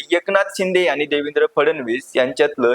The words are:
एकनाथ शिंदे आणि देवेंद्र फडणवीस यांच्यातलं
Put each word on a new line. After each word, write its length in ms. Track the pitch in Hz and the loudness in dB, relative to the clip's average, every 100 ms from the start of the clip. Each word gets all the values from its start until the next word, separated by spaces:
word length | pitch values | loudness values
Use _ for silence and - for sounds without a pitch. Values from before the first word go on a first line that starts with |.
| - | -2
एकनाथ 380 | 170 - 196 196 - | -2 0 0 0 -4
शिंदे 300 | 185 180 175 | -2 0 0
आणि 200 | 143 147 | 0 -2
देवेंद्र 400 | 147 143 147 151 - | -2 -2 0 0 2
फडणवीस 560 | 147 160 120 120 - - | 0 0 -4 -6 -2 -2
यांच्यातलं 580 | 131 131 147 147 120 | 0 0 -2 2 0